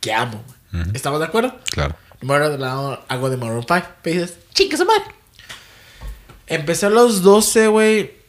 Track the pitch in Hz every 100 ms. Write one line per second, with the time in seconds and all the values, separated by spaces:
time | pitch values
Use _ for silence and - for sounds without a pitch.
0 | - 110 120 110 - - _ 87 85 113
1 | 143 147 160 214 247 - - - 147 -
2 | _ - 127 143 151 147 131 131 139 131
3 | - 127 131 131 117 113 120 175 175 -
4 | - 170 175 - _ - 381 302 370 427
5 | 403 - _ _ - - - - - -
6 | - - - - - 160 151 165 202 214
7 | 240 214 180 202 220 226 220 214 214 220
8 | 165 -